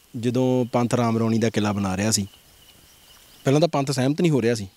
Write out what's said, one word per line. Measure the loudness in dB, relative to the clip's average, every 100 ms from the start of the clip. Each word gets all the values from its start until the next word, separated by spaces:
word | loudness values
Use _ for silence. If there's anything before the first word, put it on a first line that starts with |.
| _ -6
ਜਦੋਂ | -2 0 2 0 0
ਪੰਥ | 0 0
ਰਾਮ | 0 0 0
ਰੌਣੀ | 0 0
ਦਾ | 0
ਕਿਲ੍ਹਾ | 0 -2
ਬਣਾ | -2 -2 -2
ਰਿਹਾ | -2
ਸੀ, | -2 -6 -12 _ -20 -20 -20 -20 -20 -20 -20 -20 -6
ਪਹਿਲਾਂ | 0 2
ਤਾਂ | 2
ਪੰਥ | 0 -2
ਸਹਿਮਤ | 0 0 2
ਨਹੀਂ | 2
ਹੋ | 2
ਰਿਹਾ | 0
ਸੀ | -2 -6